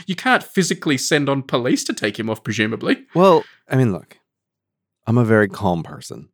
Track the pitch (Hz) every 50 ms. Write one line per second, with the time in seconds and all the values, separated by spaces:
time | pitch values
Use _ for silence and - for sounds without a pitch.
0 | - - 180 - - 262 247 208 - - - 190 175 - 185 180 - 165 143 131
1 | - - 165 147 143 139 139 135 131 - - 127 120 127 - - - - 214 -
2 | - 107 104 - 110 110 110 - - - 104 107 113 107 113 - 117 - - -
3 | - _ - 165 185 196 170 156 - - _ _ _ - 139 131 131 113 92 82
4 | - - - _ _ _ _ _ _ _ _ _ _ _ _ _ _ _ _ _
5 | - - 113 123 120 110 110 107 104 98 92 - 104 92 87 85 78 - - -
6 | - - - - - _